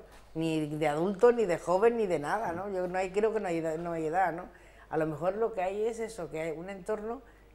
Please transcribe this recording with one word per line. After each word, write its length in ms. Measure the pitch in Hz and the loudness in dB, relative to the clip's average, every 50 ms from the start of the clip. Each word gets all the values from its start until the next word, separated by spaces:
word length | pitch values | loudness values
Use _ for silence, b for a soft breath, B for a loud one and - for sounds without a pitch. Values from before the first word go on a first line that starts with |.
| - B B B B B - | -10 B B B B B -4
Ni 320 | 160 160 160 160 156 151 147 | -2 0 0 2 0 0 -2
de 200 | 151 151 156 147 | -2 0 0 0
adulto, 420 | 147 156 170 196 202 180 240 240 | 2 2 0 0 2 6 6 6
ni 140 | 240 240 220 | 8 6 4
de 120 | 180 170 151 | 2 0 0
joven, 380 | - - 175 185 214 233 240 | 0 2 2 6 6 4 4
ni 120 | 233 220 190 | 4 0 2
de 120 | 175 147 | 0 0
nada, 320 | 143 147 180 214 226 190 | 0 0 -2 -2 -2 -2
¿no? 180 | 165 175 190 208 | -4 -4 -4 -4
Yo 180 | 196 180 180 180 | -4 -2 -2 -2
no 100 | 180 185 | -2 -2
hay, 140 | 190 185 | -2 -2
creo 220 | 175 202 208 220 208 | 0 2 2 2 2
que 60 | 214 | 0
no 80 | 202 185 | 0 0
hay 120 | 170 165 | -2 0
edad, 180 | 160 160 156 160 | 0 -2 -2 -2
no 160 | 170 170 170 | -4 -4 -4
hay 120 | 165 160 151 | -2 -2 0
edad, 260 | 160 185 190 170 156 | 2 2 2 2 0
¿no? 120 | 170 180 - B B B B B B B B | -2 -8 -12 B B B B B B B B
A 80 | - 156 | -2 0
lo 80 | 160 | 0
mejor 300 | 160 151 139 160 185 196 214 | 0 -2 -2 -2 -2 0 2
lo 160 | 226 220 220 | 0 0 0
que 80 | 190 | 0
hay 240 | 180 190 196 208 214 | -2 -2 -2 0 -2
es 140 | 233 233 220 | -2 -2 -4
eso, 300 | 226 208 - - 165 147 | -6 -8 -6 -8 -10 -8
que 120 | 156 156 | -6 -6
hay 100 | 160 165 | -4 -4
un 180 | 151 156 175 190 | -4 -6 -8 -10
entorno 520 | 202 190 175 - 214 208 208 220 233 269 - b b b b b b | -10 -10 -6 -6 -6 -4 -4 -6 -8 -10 -12 b b b b b b